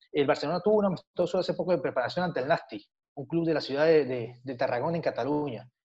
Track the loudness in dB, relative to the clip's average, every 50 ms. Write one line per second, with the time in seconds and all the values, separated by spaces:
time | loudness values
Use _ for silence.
0 | _ _ 0 0 2 2 2 2 0 -2 -2 0 2 2 4 4 4 2 0 -2
1 | -8 _ _ -2 -2 0 0 -2 -2 -2 -2 -4 0 0 0 0 0 -2 -2 -2
2 | -2 -2 -2 -2 -2 -2 -2 -2 0 0 0 0 0 -8 -12 -14 -14 _ _ _
3 | _ _ _ -14 -10 -4 -2 0 2 2 0 0 0 -2 0 2 4 6 6 6
4 | 4 2 -2 -4 -6 -8 -10 -12 -10 -10 -4 -2 -2 -2 0 -2 -2 -2 -2 -2
5 | -2 -2 -2 -2 -2 -2 -2 -2 -2 -4 -6 -8 -12 -16 _ _ _